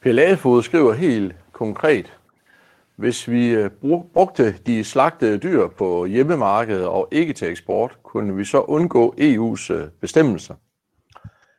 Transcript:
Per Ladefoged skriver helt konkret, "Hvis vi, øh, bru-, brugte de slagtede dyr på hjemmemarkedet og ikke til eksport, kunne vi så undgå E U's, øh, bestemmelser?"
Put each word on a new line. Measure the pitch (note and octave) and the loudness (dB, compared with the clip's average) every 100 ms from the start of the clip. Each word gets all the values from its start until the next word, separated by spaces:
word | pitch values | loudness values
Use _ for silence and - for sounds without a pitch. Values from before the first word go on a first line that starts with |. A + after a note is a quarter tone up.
Per | C3 | 0
Ladefoged | A#2+ E3+ F#3+ C3 A#2+ | 4 4 4 4 2
skriver | A2+ E3+ C3 | 2 2 4
helt | A2+ F3 A2+ F#2+ E2+ _ | 2 0 0 -2 -8 _
konkret, | - A2 G2+ D#3 A#2+ - - _ _ _ _ _ _ _ - | -8 -8 -2 0 0 -2 -20 _ _ _ _ _ _ _ -6
"Hvis | A2 A#2 - | -4 -4 -4
vi, | A#2+ A#2+ | -2 0
øh, | A2+ G2+ - | 0 -2 -4
bru-, | C3+ F3 - | -2 -2 -2
brugte | E3+ F#3 - A2+ F#2 - | 0 0 2 0 0 -4
de | A2+ | -4
slagtede | G#2+ C3 D3+ E3 A2+ G#2 | -2 0 0 2 -2 0
dyr | F3+ D#3 F2 | -2 0 0
på | - F#2+ F2 F2+ | -2 -4 -2 -2
hjemmemarkedet | A2 D3 D#3+ G2+ G#2 A2+ G2 F2+ | 0 0 0 0 0 -2 -4 -2
og | F2+ F2+ | -4 -2
ikke | D3+ E3 | -2 -4
til | - E2+ | -4 -8
eksport, | E2+ - F#2+ B2 - | -8 -6 -4 -4 -8
kunne | - A2 G#2 F#2+ | -10 -6 -4 -6
vi | G2+ | -2
så | C#3 | 0
undgå | - D3+ E3+ B2 A#2 A#2+ | 0 0 2 2 2 2
E | D3 A2+ | 2 2
U's, | A#2 F#2+ - | 0 -4 -6
øh, | E2 D#2 - | -6 -6 -10
bestemmelser?" | F#2 D#3+ D3 E2+ - - _ _ _ _ _ - - _ _ | -2 2 2 0 -8 -20 _ _ _ _ _ -20 -20 _ _